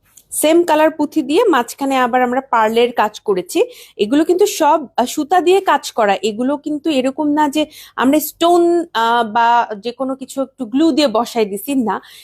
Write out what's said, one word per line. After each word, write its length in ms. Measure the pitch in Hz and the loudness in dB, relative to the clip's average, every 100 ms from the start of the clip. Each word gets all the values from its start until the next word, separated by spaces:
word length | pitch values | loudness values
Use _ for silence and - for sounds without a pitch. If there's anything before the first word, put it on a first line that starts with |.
| _ _ _ | _ _ _
সেম 340 | - 302 339 | -2 2 2
কালার 280 | 339 302 311 | 2 2 2
পুঁথি 300 | 311 294 311 | 0 -4 -4
দিয়ে 220 | 254 330 | -2 0
মাঝখানে 540 | 480 269 240 - 269 269 | 2 0 -2 -6 -2 0
আবার 260 | 247 254 | 0 0
আমরা 180 | 247 247 | 0 -2
পার্লের 500 | 262 233 220 226 240 | -2 0 2 2 0
কাজ 280 | 247 214 - | 0 -2 -4
করেছি। 440 | - 185 175 339 508 - - - | -4 -4 -2 -2 -2 -6 -12 -6
এগুলো 280 | 208 285 320 | 0 2 2
কিন্তু 200 | 359 403 | 2 0
সব, 420 | - 294 320 262 - | 2 2 2 -2 -4
আহ, 80 | 240 | -4
সুতা 360 | - 285 370 | -4 0 0
দিয়ে 200 | 339 381 | 4 2
কাজ 300 | 381 294 - | 2 -2 -2
করা। 260 | - 208 196 | -2 0 0
এগুলো 360 | 220 214 254 285 | -2 -4 -4 -4
কিন্তু 320 | 302 302 320 | -6 -6 -2
এরকম 380 | 269 254 277 302 | 0 -2 -2 -2
না 220 | 294 302 | 0 0
যে 160 | 302 302 - - - | -2 -4 -8 -12 -2
আমরা 240 | 247 302 | 2 2
স্টোন, 680 | - - 339 349 339 339 320 | 0 0 2 4 4 0 -2
আহ, 300 | 220 226 240 | -2 0 0
বা 440 | 226 226 233 240 - 214 | 0 0 2 2 0 -6
যে 120 | 226 | -8
কোনো 240 | - 262 269 | -6 -6 -8
কিছু 260 | 254 - | -8 -8
একটু 240 | 269 - 226 | -8 -8 -4
গ্লু 260 | 254 330 | 0 2
দিয়ে 160 | 269 285 | 2 2
বসাই 380 | 214 233 240 208 | 0 -2 -2 -4
দিছি, 300 | 196 - 269 | -4 -4 -2
না। 260 | 214 196 - - | -2 -4 -10 -20